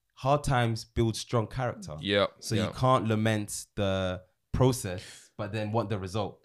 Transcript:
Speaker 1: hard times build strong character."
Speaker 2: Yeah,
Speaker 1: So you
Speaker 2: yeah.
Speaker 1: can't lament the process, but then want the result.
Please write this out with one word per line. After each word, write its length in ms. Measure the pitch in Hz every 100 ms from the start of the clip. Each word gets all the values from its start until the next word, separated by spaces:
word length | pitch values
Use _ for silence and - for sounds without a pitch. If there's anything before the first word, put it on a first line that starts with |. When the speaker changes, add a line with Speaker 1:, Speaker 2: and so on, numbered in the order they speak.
| _
Speaker 1:
hard 300 | - 131 143
times 400 | 147 131 117 113
build 320 | - - 113 107
strong 320 | - 123 107
character." 480 | 123 123 - - 76
Speaker 2:
Yeah, 260 | 98 101 98 -
Speaker 1:
So 140 | - 107
you 60 |
Speaker 2:
yeah. 100 | 90 -
Speaker 1:
can't 320 | 127 131 104
lament 580 | 107 110 107 104 - - -
the 460 | 98 95 92 92 - _ _
process, 760 | - 127 123 101 90 - - - -
but 140 | 104
then 200 | 107 107
want 180 | 113 107
the 80 | 104
result. 420 | 92 107 98 -